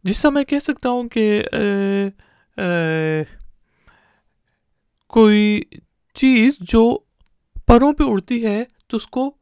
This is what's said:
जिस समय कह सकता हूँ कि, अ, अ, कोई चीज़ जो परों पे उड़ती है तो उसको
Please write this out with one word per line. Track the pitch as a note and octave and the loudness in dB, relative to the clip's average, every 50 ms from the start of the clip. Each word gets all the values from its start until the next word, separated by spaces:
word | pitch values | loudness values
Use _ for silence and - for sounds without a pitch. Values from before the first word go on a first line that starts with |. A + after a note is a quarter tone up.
| _ | _
जिस | F#3 G#3+ | -4 -4
समय | - - D4 C#4 C#4+ C#4 | 0 0 0 0 0 -2
कह | - D4 C#4+ | -2 -4 -4
सकता | - - C#4+ - - B3 | -4 -6 -8 -4 -4 -4
हूँ | B3 B3 A#3+ A#3 - | -4 -4 -6 -6 -2
कि, | A3+ G#3+ G#3+ G#3 G#3+ | 0 0 0 0 -2
अ, | - - - - G#3+ G3+ G3+ G3 G3 G3 G3 G3 G3 G3 G3 _ _ _ _ _ _ _ _ - | -2 -4 -4 -4 -2 -2 -2 -2 -2 -2 -2 -2 -4 -6 -8 _ _ _ _ _ _ _ _ -8
अ, | G3 F3+ F3 E3+ E3 D#3+ D#3+ D#3+ D#3+ D#3 D#3 D#3 D3+ - - - - - _ _ _ _ _ _ _ _ _ _ _ _ _ _ _ _ _ _ _ _ _ _ _ _ _ _ _ _ _ _ _ | -4 -4 -2 -2 -2 -4 -4 -4 -4 -4 -4 -4 -6 -8 -14 -20 -20 -20 _ _ _ _ _ _ _ _ _ _ _ _ _ _ _ _ _ _ _ _ _ _ _ _ _ _ _ _ _ _ _
कोई | _ - A3+ A3 G#3+ G#3+ G#3 G#3 G#3 G#3 G#3 - _ - - _ _ _ _ _ _ _ | _ 2 4 6 6 6 4 2 0 -2 -4 -6 _ -20 -20 _ _ _ _ _ _ _
चीज़ | - - C4 C4 A3+ G#3+ C4 C#4+ - | 0 2 2 4 4 4 2 0 -2
जो | F3+ - - A3+ A3+ A#3 - - _ _ _ _ _ _ _ _ _ _ _ - - | -8 0 2 4 4 4 0 -4 _ _ _ _ _ _ _ _ _ _ _ -6 2
परों | - A#3+ A#3+ C4 D4 D4 | 4 4 6 6 2 0
पे | D4 D4+ | 0 -2
उड़ती | C4 G#3+ F#3+ - - B3 A#3 | -2 -2 -4 -4 -4 -6 -4
है | A3+ A3 G3+ G#3+ A#3+ _ _ _ _ _ | -2 -4 -4 -4 -8 _ _ _ _ _
तो | - | -8
उसको | A3 - _ - B3+ C4 C#4 C#4+ _ | -8 -8 _ -6 -6 -6 -6 _ _